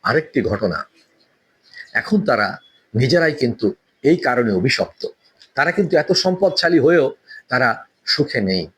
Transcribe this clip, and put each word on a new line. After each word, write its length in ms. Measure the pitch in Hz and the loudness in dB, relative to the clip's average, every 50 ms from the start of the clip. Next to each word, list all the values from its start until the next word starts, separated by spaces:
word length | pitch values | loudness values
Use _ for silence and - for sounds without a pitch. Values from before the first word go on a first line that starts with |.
| _ | _
আরেকটি 400 | - 107 156 156 - - 139 104 | 0 -2 -2 -2 -2 -2 -2 0
ঘটনা, 420 | 87 104 101 107 95 85 78 - _ _ _ _ _ _ _ _ _ _ _ _ _ _ _ _ _ _ - - - - | 0 -2 -2 -2 -4 -4 -4 -8 _ _ _ _ _ _ _ _ _ _ _ _ _ _ _ _ _ _ -20 -20 -8 -8
এখন 280 | - - - 214 208 | -8 -4 0 -2 0
তারা 380 | - - 123 107 104 95 - - _ _ _ _ _ _ - | 0 0 0 0 0 -4 -4 -10 _ _ _ _ _ _ -2
নিজেরাই 380 | 107 127 127 139 175 165 156 147 | -2 0 2 2 2 2 0 0
কিন্তু 420 | 147 131 120 110 - - 101 - _ _ _ _ _ - | 0 -2 -2 -2 0 -2 -4 -4 _ _ _ _ _ 2
এই 140 | 139 170 | 2 2
কারণে 360 | 175 - 135 123 120 120 113 101 | 4 2 0 0 0 0 0 0
অভিশপ্ত। 540 | 92 92 131 - - 95 - - _ - - - _ _ _ _ _ - _ _ | 0 0 0 0 -2 -4 -6 -6 _ -12 -12 -12 _ _ _ _ _ -20 _ _
তারা 160 | - 143 165 | -2 -2 0
কিন্তু 260 | 170 - 202 151 185 | 0 0 -2 2 2
এত 160 | 156 151 - 185 | 0 2 2 -2
সম্পদশালী 640 | - - 185 185 180 202 185 185 - - 170 175 165 | 0 0 -2 0 0 0 0 0 0 0 2 2 4
হয়েও 340 | 127 156 175 170 135 131 - _ _ _ - - _ _ | 4 4 4 4 2 0 -4 _ _ _ -20 -20 _ _
তারা 380 | 127 123 127 120 110 - - _ _ _ _ | -2 0 0 0 0 -4 -8 _ _ _ _
সুখে 360 | - - - 147 147 - 127 | -6 -2 -2 -2 -2 -2 -2
নেই। 260 | 104 95 95 92 82 78 _ | -2 0 -2 -2 -4 -6 _